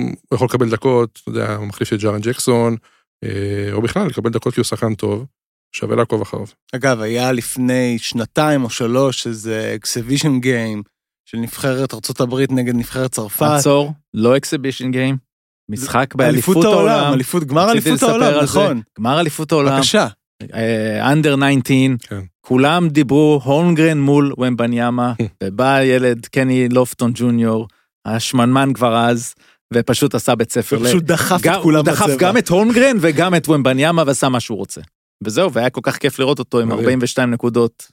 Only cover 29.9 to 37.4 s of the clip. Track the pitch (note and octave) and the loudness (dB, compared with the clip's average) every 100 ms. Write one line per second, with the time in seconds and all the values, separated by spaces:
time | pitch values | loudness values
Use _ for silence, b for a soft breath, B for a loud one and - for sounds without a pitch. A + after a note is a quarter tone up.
29.9 | A#2 C#3+ A#2+ - A#2 A2+ B2 - A2+ A#2+ | 0 0 0 0 0 0 -2 -2 0 2
30.9 | F#3 D#3+ E3+ G3 F#3 E3 F#3 E3 D#3 D3+ | 0 2 0 2 2 2 2 4 4 2
31.9 | D3 G3 C3+ F3+ A3+ - F3 A3 A#3 C4+ | 2 2 2 2 2 2 2 4 4 4
32.9 | A3+ D#3+ D3 F3+ E3+ - D3+ C3 C3 D3+ | 4 2 2 2 2 2 2 2 2 2
33.9 | E3+ C#3+ C3 C#3 B2 - G2+ G2 - - | 2 2 2 0 0 -4 -8 -8 -12 -18
34.9 | _ _ - G2+ A#2 F3+ A#2+ B2 - B2 | _ _ -12 -6 0 0 0 -2 -2 -6
35.9 | - C#3 - C3 C#3+ B2 B2 A2+ A2+ A#2+ | -2 -2 0 -2 -2 -2 0 0 0 0
36.9 | C3 A#2+ - B2 A#2 | 0 0 0 -2 0